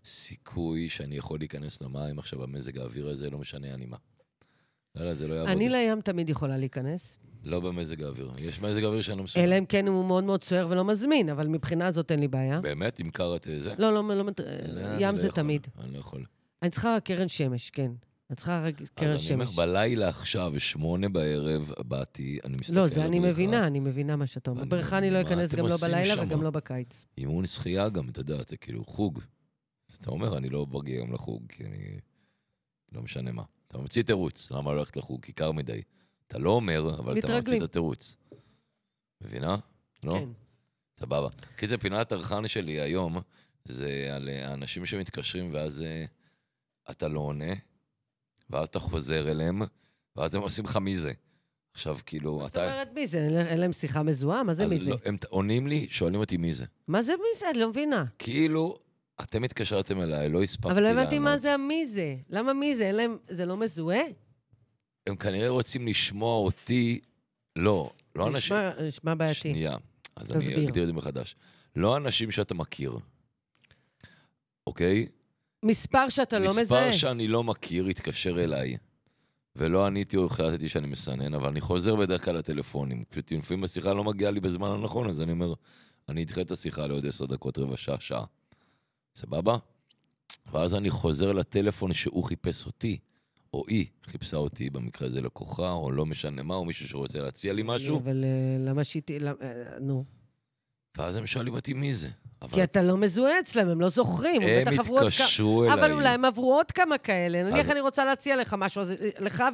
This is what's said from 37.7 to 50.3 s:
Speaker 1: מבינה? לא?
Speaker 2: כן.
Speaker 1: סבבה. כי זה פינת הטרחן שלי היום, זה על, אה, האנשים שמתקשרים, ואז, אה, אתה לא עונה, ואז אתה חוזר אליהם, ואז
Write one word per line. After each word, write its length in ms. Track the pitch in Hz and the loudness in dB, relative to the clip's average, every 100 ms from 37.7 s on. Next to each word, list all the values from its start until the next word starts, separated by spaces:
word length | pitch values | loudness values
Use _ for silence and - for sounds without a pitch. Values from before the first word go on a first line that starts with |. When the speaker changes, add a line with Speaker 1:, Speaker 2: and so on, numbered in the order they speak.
| 85 80 - - - _ - _ _ _ _ _ _ _ _ | 0 -2 -4 -10 -18 _ -20 _ _ _ _ _ _ _ _
Speaker 1:
מבינה? 340 | 50 58 76 101 - _ _ _ 78 | -12 -6 -2 -4 -6 _ _ _ -4
לא? 60 | |
Speaker 2:
כן. 160 | 92 131 113 - _ _ _ _ _ | -4 -4 -12 -20 _ _ _ _ _
Speaker 1:
סבבה. 280 | 60 73 69 - - - | -4 -2 -2 -6 -18 -8
כי 100 | 107 | -4
זה 100 | 120 | -2
פינת 220 | 98 104 | 0 -2
הטרחן 480 | 117 98 98 104 110 | -2 -4 -2 -4 -2
שלי 320 | 110 80 76 | -4 -4 -2
היום, 380 | 73 92 85 85 - _ _ _ - | 0 0 0 -4 -8 _ _ _ -14
זה 440 | 64 71 69 69 69 | -8 -6 -4 -4 -6
על, 140 | 67 | -6
אה, 200 | 69 67 | -6 -8
האנשים 360 | 69 67 87 90 | -8 -8 -8 -6
שמתקשרים, 640 | 101 90 - - 92 87 | -6 -6 -6 -6 -6 -4
ואז, 280 | 76 78 71 | -4 -4 -4
אה, 240 | 80 80 78 - _ _ _ _ _ _ - | -6 -6 -8 -14 _ _ _ _ _ _ -18
אתה 160 | - 78 | -6 -4
לא 120 | 76 | -2
עונה, 340 | 73 73 78 98 - _ _ _ _ _ _ _ - | -4 -4 -6 -8 -10 _ _ _ _ _ _ _ -6
ואז 180 | 67 82 | -4 -4
אתה 120 | - | -4
חוזר 520 | - 80 65 78 73 | -4 -4 -2 0 0
אליהם, 300 | 76 82 95 110 - _ _ _ - | 0 0 -2 -4 -8 _ _ _ -4
ואז 200 | 80 | -2